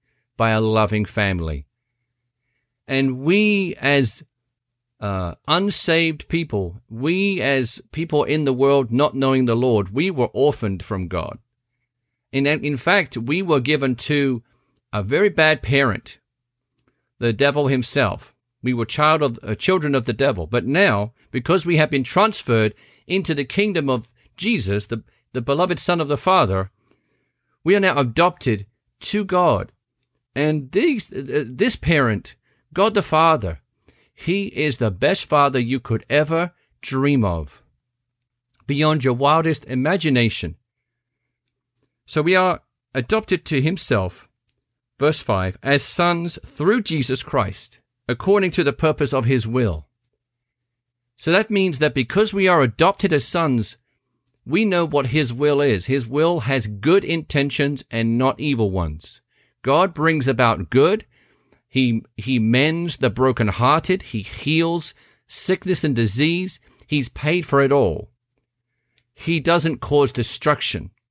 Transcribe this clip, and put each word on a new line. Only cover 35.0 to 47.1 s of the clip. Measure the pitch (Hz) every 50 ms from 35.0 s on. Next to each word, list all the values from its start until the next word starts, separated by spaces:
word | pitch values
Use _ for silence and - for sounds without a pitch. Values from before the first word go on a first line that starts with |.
| 131 160 190 - -
father | - 151 147 143 131 131 127
you | 120 117 135 131
could | - - 113 110 - -
ever | 135 147 151 147 165 165 175 170 - _ _ _ _ _
dream | - - 139 131 139 147 143 127 107
of, | 92 85 82 76 - - _ _ _ _ _ _ _ _ _ _ _ _ _ _ _ _ _ _ _ _ _ _
beyond | - 143 139 156 151 160 147 123
your | 131 120
wildest | 123 139 147 156 165 160 160 151 - -
imagination. | - 131 127 131 160 190 156 160 156 127 120 117 107 - - 90 80 80 - _ _ _ _ _ _ _ _ _ _ _ _ _ _ _ _ _ _ _ _ _ _ _ _ _ _ _ _ _ -
So | - 156
we | 151 175 185
are | 185 185 180 170 - _ _ _ _ _ _ -
adopted | 131 120 - 208 220 214 - 185 165 -
to | - 151 135
himself, | 139 160 190 - - - 123 101 92 90 - - - _ _ _ _ _ _ _ _ _ _ _ _ _ _
verse | - 139 156 151 -
five, | - - 104 95 92 92 - -
as | - 139 143 139 -
sons | - - - 175 175 170 170 170 170 - - -
through | - - - 151 190 226 247 202
Jesus | - 160 147 123 127